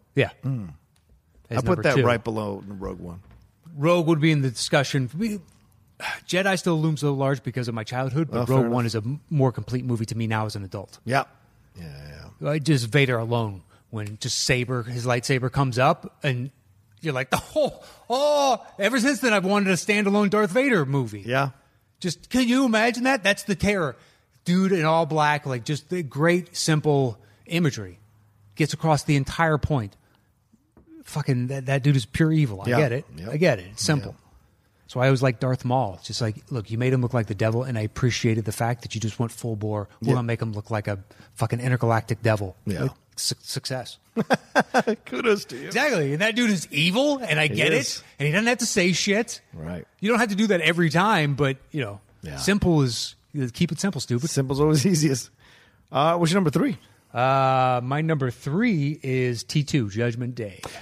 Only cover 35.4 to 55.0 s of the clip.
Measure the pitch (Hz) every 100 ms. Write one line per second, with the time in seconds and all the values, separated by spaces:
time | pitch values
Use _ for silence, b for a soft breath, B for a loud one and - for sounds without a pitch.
35.4 | 131 127 123 131 110 90 - 107 110 104
36.4 | - 127 98 110 127 131 120 123 107 98
37.4 | 110 117 131 113 107 - 127 - 117 113
38.4 | 107 - 117 120 - 110 110 - 117 -
39.4 | 120 107 107 104 98 b 113 127 117 113
40.4 | 113 104 - 110 104 101 - B B -
41.4 | 117 120 127 123 117 113 - 110 113 107
42.4 | 98 - - 87 131 - _ - - -
43.4 | - 143 - 131 - - _ 226 - 254
44.4 | - 294 - 254 226 214 - 247 240 202
45.4 | - 127 151 214 294 202 139 151 214 220
46.4 | 233 185 - 143 170 208 294 277 233 151
47.4 | 156 - 160 226 - - B B 143 180
48.4 | 233 247 233 202 180 165 - 202 226 -
49.4 | _ - 156 - - - 202 233 233 196
50.4 | 214 180 156 170 165 160 208 196 147 135
51.4 | 139 135 - 151 107 101 _ _ - 139
52.4 | 180 202 180 160 127 110 - - _ 147
53.4 | 127 - 175 165 202 147 - 120 160 -
54.4 | 135 135 151 156 196 160